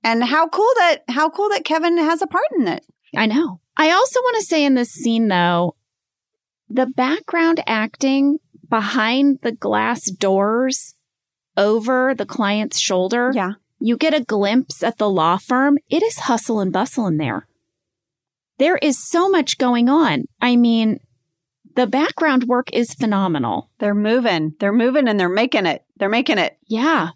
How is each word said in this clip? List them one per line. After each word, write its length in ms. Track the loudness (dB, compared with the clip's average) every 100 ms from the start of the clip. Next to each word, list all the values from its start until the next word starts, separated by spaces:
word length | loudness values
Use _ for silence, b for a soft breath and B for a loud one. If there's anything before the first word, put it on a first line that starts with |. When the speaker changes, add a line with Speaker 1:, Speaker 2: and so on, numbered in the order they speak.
Speaker 1:
And 200 | 0 0
how 240 | 0 0 0
cool 220 | 2 4 4
that, 260 | 4 2 -4
how 220 | -2 -2
cool 180 | 0 -2
that 140 | -2
Kevin 320 | -2 0 2 2
has 220 | 2 0
a 60 | -2
part 180 | -2 -2 0
in 80 | -2
it. 180 | -4 _ _ _ -2
Speaker 2:
I 100 | 0
know. 340 | 0 -2 -6 _ 0
I 140 | 2
also 280 | 2 2 0
wanna 180 | 0 -2
say 220 | -2 0
in 100 | 2
this 160 | 0 0
scene, 380 | -4 -2 0 0
though, 480 | 2 2 2 -2 -6 _ _ _ _ _ _ _ _ _
the 180 | -2 -2
background 760 | 0 -2 -2 -4 0 2 0 -2
acting 720 | -4 -4 -2 0 2 2 0 _ -20 -4
behind 720 | -2 -2 -2 0 2 2 2
the 100 | -4
glass 580 | -4 -2 -2 -2 -4 -6
doors 840 | -2 0 2 0 0 -2 -4 -10 _ _ _ _ _ _ 0
over 580 | 2 2 0 0 0
the 120 | -2 -6
client's 520 | -2 -2 0 -2 -4
shoulder. 500 | -2 0 0 0 0
Speaker 1:
Yeah. 180 | 0 -4 -8 _ _
Speaker 2:
You 180 | -2 0
get 180 | 0
a 100 | 0
glimpse 580 | -2 -2 2 0 -2 -6
at 160 | -6 -2
the 120 | 0
law 280 | 2 2 0
firm. 380 | 0 0 2 0 _
It 120 | -2
is 180 | -2 -2
hustle 400 | -2 -2 0 -2
and 120 | -2
bustle 340 | -2 -2 -2 -2
in 80 | -2
there. 280 | -2 -6 -10 _ _ _ _ _ _ _ _ _ _ 0
There 180 | 0 2
is 220 | 0 -2
so 300 | -2 0 2
much 300 | 2 0 -2
going 300 | 0 2 2
on. 360 | 2 2 0 -6 _
I 160 | 2 4
mean, 440 | 4 2 0 -2 _ _ _ _ _ _ _
the 120 | -2 0
background 580 | 0 -2 0 0 2
work 280 | 0 -2 -2
is 220 | -4 -4
phenomenal. 760 | -2 -2 0 0 -2 -2 -4 -8 _
Speaker 1:
They're 160 | -2
moving. 600 | 0 0 0 0 -2 -4 -2
They're 120 | 0
moving 360 | 2 2 2 0
and 100 | 0
they're 100 | 0
making 380 | 0 0 0 -2
it. 160 | -4 _ _
They're 120 | -2
making 300 | 0 0 0
it. 180 | -2 _ _
Speaker 2:
Yeah. 420 | -2 0 0 -2